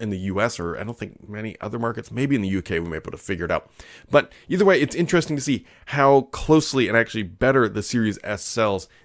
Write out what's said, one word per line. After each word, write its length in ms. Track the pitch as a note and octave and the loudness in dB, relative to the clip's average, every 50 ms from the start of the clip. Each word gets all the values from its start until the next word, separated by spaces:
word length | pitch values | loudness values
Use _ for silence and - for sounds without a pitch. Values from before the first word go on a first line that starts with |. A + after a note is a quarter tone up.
in 100 | A#2 G#2 | -6 -6
the 80 | G2 F#2 | -4 -4
U 220 | F#2+ G2 F#2 G2 | -4 -4 -2 0
S, 180 | A2+ A#2+ - - | -2 -2 -2 -4
or 180 | F2 E2+ D#2+ | -6 -6 -6
I 60 | - | -6
don't 160 | G2+ A2+ A#2+ - | -8 -10 -10 -10
think 300 | G#2 - - - - - | -12 -14 -14 -18 -18 -14
many 280 | G#2 G#2+ A2 A2 - - | -12 -10 -10 -10 -10 -10
other 180 | - G#2 A#2+ A#2 | -10 -8 -6 -4
markets. 320 | A#2 A#2 A2 A2 - - | -4 -4 -4 -6 -10 -8
Maybe 240 | A2 B2 C#3 C#3 C#3 | -4 -2 0 0 0
in 80 | A2+ | 0
the 60 | G2 F#2+ | 0 0
U 140 | F#2+ F#2 | -2 -2
K 180 | - - F2+ E2 | -2 -2 -4 -4
we 60 | E2+ | -4
may 60 | E2+ | -4
be 100 | D#2+ D2+ | -8 -8
able 80 | - - | -4 -6
to 80 | - - | -6 -6
figure 260 | - - F#2+ E2 F2 | -4 -6 -6 -4 -2
it 60 | E2 | -2
out. 200 | E2+ D#2 - _ _ - - - - - - - | -2 -2 -4 _ _ -20 -20 -20 -20 -20 -4 2
But 220 | - D3 - - - - - - | 2 2 2 2 -8 -16 -8 -4
either 160 | F#3 F3+ G#3 | 0 4 6
way, 160 | G3 F3+ C3 | 6 6 4
it's 140 | D3 - - | 4 0 0
interesting 420 | D#3+ F3 - F#3 E3 D#3 - D3+ | -2 0 2 2 0 0 0 -4
to 60 | C#3 | -4
see 240 | - - B2+ - - - _ _ - | -2 -2 -2 -4 -4 -10 _ _ -12
how 360 | - C3+ C#3+ C#3 C#3 C#3 C3+ B2+ - | -4 0 4 6 6 6 6 4 0
closely 560 | - - - D3+ D#3 D#3 D3+ - C#3 C3+ A2+ F#2 | -10 -4 2 4 4 4 4 2 0 0 0 2
and 80 | A2+ | 2
actually 260 | A#2 A2+ - - A2+ | 2 2 0 -2 -6
better 460 | G2 F2 F#2+ - B2 C3 C3+ C3 A#2 - | -6 -6 -4 0 2 2 4 4 2 2
the 140 | - G#2+ | 0 -4
Series 360 | G2 - B2 A#2 A2 G#2+ G2 - - | -6 -2 0 0 0 0 -2 -4 -6
S 180 | G#2 G#2 - | -8 -6 -6
sells 460 | - - - A#2+ A2 G#2 G2 F2+ - - _ _ | -6 -6 0 0 2 2 0 -2 -6 -10 _ _